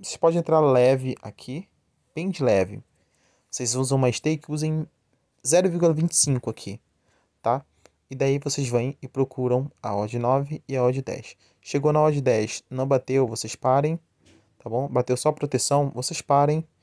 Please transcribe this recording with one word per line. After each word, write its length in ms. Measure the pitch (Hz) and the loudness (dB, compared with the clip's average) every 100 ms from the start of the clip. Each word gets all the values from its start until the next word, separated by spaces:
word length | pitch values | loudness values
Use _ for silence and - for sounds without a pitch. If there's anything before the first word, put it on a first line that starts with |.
Vocês 140 | - - | -14 0
podem 240 | 165 170 | 2 2
entrar 220 | 165 160 | 2 4
leve 560 | 151 127 123 135 131 - | 4 6 4 2 -2 -8
aqui, 460 | 113 - - 139 196 _ _ _ _ - | -12 -16 -14 -14 -14 _ _ _ _ -8
bem 140 | 185 | -6
de 120 | 180 | 0
leve. 400 | 127 98 92 104 - _ _ _ _ _ _ | 2 4 2 -4 -18 _ _ _ _ _ _
Vocês 260 | - 123 123 | -8 -4 -2
usam 220 | 131 135 | 0 2
uma 120 | 127 | 2
stake, 400 | - 151 156 - | 0 -2 -4 -4
usem 380 | 147 156 156 156 _ _ _ _ _ 127 | -4 -2 -4 -6 _ _ _ _ _ 0
zero 240 | 165 185 | 2 2
vírgula 240 | 170 170 | 2 2
vinte 180 | 156 170 | 2 0
e 40 | - | 0
cinco 340 | - 127 - | 0 0 -2
aqui, 300 | 113 - 101 _ _ _ _ _ _ | -8 -10 -14 _ _ _ _ _ _
tá? 240 | 113 131 - _ _ _ - | -2 -2 -4 _ _ _ -12
E 60 | 135 | -2
daí 220 | 135 139 | 0 0
vocês 300 | 143 143 131 | -2 -4 -2
vêm 300 | 120 123 - | -2 -2 -8
e 60 | 131 | -8
procuram 640 | 135 135 - 127 123 143 _ | -4 -4 -2 0 0 -2 _
a 140 | 107 101 | -6 -4
odd 240 | 107 120 | -4 -2
nove 440 | 120 135 143 156 - | 0 0 -2 -10 -6
e 100 | 135 | 0
a 60 | |
odd 180 | 123 131 | 0 0
dez. 340 | 131 - - - _ _ | -6 -10 -12 -20 _ _
Chegou 320 | - 143 151 | -4 0 2
na 100 | 151 | 4
odd 200 | 156 147 | 4 2
dez, 420 | 131 110 107 - - | 2 2 0 -6 -10
não 160 | 127 135 | -4 0
bateu, 400 | 135 - 135 123 | 0 2 0 0
vocês 300 | 110 110 - | -2 -10 -4
parem, 440 | 131 131 151 165 _ _ _ _ _ _ | 2 2 2 -4 _ _ _ _ _ _
tá 100 | - | -6
bom? 180 | 113 139 | -4 -2
Bateu 300 | 127 120 127 | 0 0 0
só 140 | 151 | -2
proteção, 580 | 139 143 127 - 143 139 | -2 -2 -2 0 0 0
vocês 300 | 120 127 165 | -4 -8 -6
parem 460 | - 139 147 156 160 _ | 0 2 4 0 -4 _